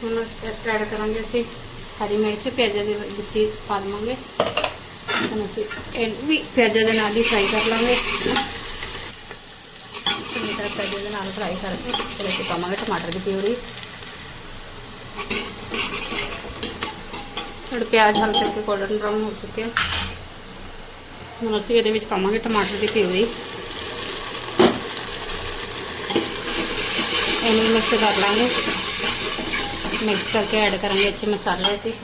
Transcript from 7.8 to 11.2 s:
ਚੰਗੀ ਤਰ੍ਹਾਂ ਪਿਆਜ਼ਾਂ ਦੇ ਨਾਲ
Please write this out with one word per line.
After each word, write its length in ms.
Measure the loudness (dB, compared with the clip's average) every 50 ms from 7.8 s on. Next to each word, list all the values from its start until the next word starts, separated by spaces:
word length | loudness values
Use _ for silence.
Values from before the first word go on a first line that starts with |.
| 4 6 4 4 4 2 0 2 2 2 2 2 2 0 -4 -6 -6 -6 -6 -4 -4 -4 -6 -6 -8 -8 -10 -10 -12 -14 -14 -14 -14 -14 -14 -14 -14 -14 -14 -14 -14 -8 -8 -4 -2 -2 -2 -2 -2 -4 -2
ਚੰਗੀ 200 | -2 0 0 -2
ਤਰ੍ਹਾਂ 160 | 0 -2 -2 -2
ਪਿਆਜ਼ਾਂ 240 | 0 -2 -2 -2 -2
ਦੇ 100 | -2 -2
ਨਾਲ 200 | -4 -4